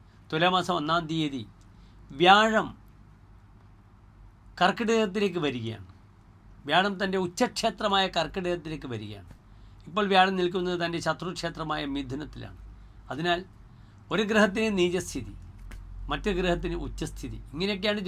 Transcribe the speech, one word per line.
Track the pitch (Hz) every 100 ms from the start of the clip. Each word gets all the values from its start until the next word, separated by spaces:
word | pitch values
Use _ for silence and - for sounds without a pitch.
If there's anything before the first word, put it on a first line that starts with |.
| - - -
തുലാമാസം | 156 175 185 175 175
ഒന്നാം | 151 165 160
തീയതി | 160 151 135 107 - - - - - - 139
വ്യാഴം | 175 202 220 220 151 - - - - - - - - - - - - - - - - - - -
കർക്കിടകത്തിലേക്ക് | 180 185 220 226 214 190 202 175 147
വരികയാണ്. | 127 113 107 92 - - - - - - - 139
വ്യാഴം | 160 196 190
തൻ്റെ | 196 190 180
ഉച്ചക്ഷേത്രമായ | - 247 - 226 220 220 196 190 185
കർക്കിടകത്തിലേക്ക് | 160 202 175 175 160 156 143
വരികയാണ്. | 113 104 104 90 - - - - - -
ഇപ്പോൾ | 175 202
വ്യാഴം | 190 185 190
നിൽക്കുന്നത് | 180 185 180 175
തൻ്റെ | 170 170 165
ശത്രുക്ഷേത്രമായ | 156 165 165 170 156 156 151 147
മിഥുനത്തിലാണ്. | 139 131 135 147 120 107 92 - - - - -
അതിനാൽ | 127 170 175 190 - - - - - -
ഒരു | 170 214
ഗ്രഹത്തിന് | 214 214 202 220 196
നീചസ്ഥിതി, | 175 175 - 143 120 - - - - - - - -
മറ്റൊരു | 147 214 180
ഗ്രഹത്തിന് | 185 175 170 170 139
ഉച്ചസ്ഥിതി, | - 160 - 131 110 -
ഇങ്ങനെയൊക്കെയാണ് | 143 190 208 208 208